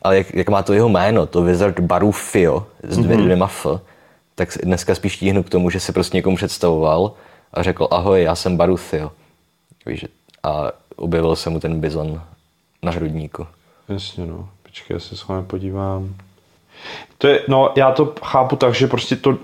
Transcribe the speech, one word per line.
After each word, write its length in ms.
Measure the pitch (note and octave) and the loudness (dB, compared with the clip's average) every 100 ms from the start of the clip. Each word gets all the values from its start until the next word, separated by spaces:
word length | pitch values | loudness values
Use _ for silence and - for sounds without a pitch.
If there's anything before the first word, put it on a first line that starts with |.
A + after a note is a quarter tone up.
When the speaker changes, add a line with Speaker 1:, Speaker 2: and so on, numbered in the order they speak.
Speaker 1:
Ale 160 | F#2+ F#2+ | 2 2
jak, 160 | F#2 | 2
jak 160 | F#2 F2+ | -2 2
má 140 | G2 | 2
to 100 | F#2+ | 2
jeho 160 | G2+ A#2 | 4 4
jméno, 360 | F2+ G2 A2 D#2+ | 4 4 2 2
to 140 | F2 | 2
Wizard 380 | F2 F2 G2+ F2+ | 4 4 2 2
Barufio 880 | F2 F2 G#2 - - G#2 E2+ D2+ G#2 - | 0 2 2 0 0 2 2 2 -4 -14
s 140 | - - | -4 0
dvě-, 200 | A#2 A2 | 2 4
Speaker 2:
Mhm. 80 | F2+ | 4
Speaker 1:
dvěma 220 | F2+ G2 | 4 2
F, 200 | - - F2+ - _ _ _ _ - | -2 -4 -4 -8 _ _ _ _ -6
tak 160 | F#2 | -6
s-, 60 | - | -4
dneska 320 | F2 F2+ - F#2 | -2 -2 0 -2
spíš 220 | G2 - | -2 -2
tíhnu 260 | F#2+ G2 | 0 0
k 60 | F2+ | 0
tomu, 200 | F2+ F2 | 0 0
že 100 | F#2 | -2
si 120 | - | -4
prostě 260 | F#2 F2 F#2 | -2 -2 0
někomu 180 | F#2 F2+ | 0 -2
představoval 760 | G2 - F2 D#2+ D#2+ D#2+ G#2 - - _ _ | -2 -2 0 2 2 2 0 -4 -20 _ _
a 100 | - | -4
řekl: 240 | F2+ E2+ E2 | -2 -2 0
"Ahoj, 320 | F2+ F#2+ F#2+ | 0 2 2
já 120 | E2 E2+ | 2 0
jsem 220 | F#2 F2 | -2 0
Barufio." 540 | E2+ F2 - - D3+ - _ _ _ _ _ _ - | 2 0 -2 -6 -8 -14 _ _ _ _ _ _ -12
Víš, 200 | D2+ - _ _ _ | -12 -12 _ _ _
a 280 | D2+ D2+ C2+ - _ - | -6 -4 -6 -8 _ -10
objevil 400 | E2+ E2+ E2 D#2+ | -2 0 0 0
se 140 | E2+ | -2
mu 100 | D#2+ | -4
ten 200 | D#2+ D#2+ | -4 -4
bizon 420 | D#2 D#2 D#2 D#2 E2 - _ _ _ - | -4 -4 -6 -8 -14 -20 _ _ _ -8
na 80 | F2 | -6
hrudníku. 560 | E2+ D#2+ D#2 D2+ - E2+ _ _ _ - | -4 -6 -6 -10 -12 -16 _ _ _ -10
Speaker 2:
Jasně, 360 | G2 F#2+ - E2 | -10 -10 -12 -12
no. 240 | E2 F#2+ _ | -12 -16 _
Počkej, 320 | _ - - F2 | _ -20 -10 -10
já 40 | |
se 160 | - F#2 | -10 -16
s 100 | - | -8
vámi 180 | F#2+ F#2+ | -8 -6
podívám. 680 | F#2+ G2 G2 G2 F#2+ F#2+ F#2+ - _ _ _ _ - - - - - | -8 -6 -6 -4 -4 -8 -12 -20 _ _ _ _ -20 -18 -18 -16 0
To 100 | C#3 | 4
je, 140 | C#3 - | 4 4
no, 240 | C3+ C3+ C#3 | 2 4 4
já 160 | C3 | 4
to 220 | C3 D3 - | 4 0 -2
chápu 320 | - C3+ B2+ C3+ | -2 0 2 2
tak, 200 | B2+ A#2 | 2 2
že 120 | C3 | 0
prostě 280 | B2 - C3+ | 0 -2 0
to, 220 | C#3 C3 | 0 0